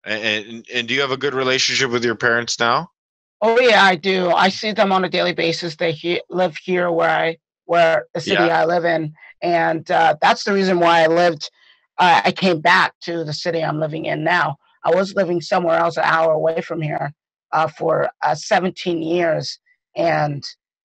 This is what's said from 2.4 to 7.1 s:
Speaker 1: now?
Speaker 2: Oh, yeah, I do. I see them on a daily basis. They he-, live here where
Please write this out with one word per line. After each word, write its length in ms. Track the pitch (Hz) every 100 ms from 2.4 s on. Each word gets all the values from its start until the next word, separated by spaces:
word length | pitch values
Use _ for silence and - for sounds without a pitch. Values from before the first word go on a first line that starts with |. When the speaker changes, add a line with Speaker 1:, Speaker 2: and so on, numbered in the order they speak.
| 117 -
Speaker 1:
now? 320 | 117 131 170 _ _ _ _ _
Speaker 2:
Oh, 180 | 214 233
yeah, 240 | 254 202
I 100 | 196
do. 360 | 180 190 190 180
I 180 | 160 185
see 240 | - 214
them 180 | 208 196
on 140 | 190
a 40 | 180
daily 260 | 180 175
basis. 420 | 170 165 156 175 156
They 160 | 175
he-, 300 | 156 170 175 -
live 260 | 180 180 151
here 340 | - 180 175
where 200 | 165 165